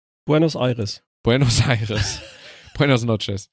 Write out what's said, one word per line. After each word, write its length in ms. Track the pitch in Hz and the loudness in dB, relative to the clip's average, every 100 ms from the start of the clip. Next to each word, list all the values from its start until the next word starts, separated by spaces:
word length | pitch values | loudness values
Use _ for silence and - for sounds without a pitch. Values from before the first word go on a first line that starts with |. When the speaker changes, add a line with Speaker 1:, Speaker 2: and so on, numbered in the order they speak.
| _ _ - | _ _ 0
Speaker 1:
Buenos 300 | 156 160 135 | 2 2 0
Aires. 480 | 127 117 101 - _ _ | -2 -2 -6 -10 _ _
Speaker 2:
Buenos 380 | 117 131 123 110 | 0 2 4 2
Aires. 600 | - 113 110 107 - - - - - | 2 0 -2 -4 -4 -8 -14 -20 -20
<laughs> 300 | - - - | -20 -8 0
Buenos 260 | 143 123 117 | 2 2 0
noches. 440 | 107 - 98 - | -2 -4 -8 -10